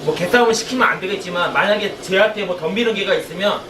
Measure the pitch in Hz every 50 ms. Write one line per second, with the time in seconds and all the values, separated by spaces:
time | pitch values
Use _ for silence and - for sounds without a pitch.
0 | 147 151 156 156 175 180 - 247 240 226 220 - - - 262 254 226 - - -
1 | 185 190 202 180 - 180 175 175 170 151 131 143 180 202 214 208 - - - -
2 | - - 185 196 214 214 214 208 196 180 175 - 160 160 190 226 233 226 208 185
3 | 196 196 180 - - - 165 180 196 208 - - -